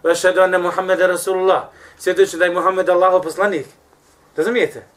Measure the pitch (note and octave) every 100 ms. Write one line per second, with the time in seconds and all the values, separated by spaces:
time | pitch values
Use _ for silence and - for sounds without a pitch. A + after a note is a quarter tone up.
0 | E3 E3+ F#3 F3+ F#3 F3+ F3 E3+ F#3 F#3
1 | F#3 F3 G3 F#3 F#3+ D#3 - - - _
2 | F#3 F3 F#3+ E3 F3+ F3 F3 F#3 F3+ F3
3 | F#3 F#3 E3 D#3+ G3+ E3+ C3 _ _ _
4 | _ _ _ - F3+ A#3+ A2+ A#2 -